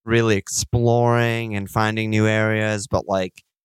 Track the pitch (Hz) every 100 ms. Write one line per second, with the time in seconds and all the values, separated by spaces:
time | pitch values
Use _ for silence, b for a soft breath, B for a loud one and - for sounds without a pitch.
0 | 110 117 113 101 - - - 120 117 120
1 | 120 120 117 117 113 101 98 110 107 110
2 | 110 107 107 107 110 107 107 107 98 95
3 | - 95 92 - _ _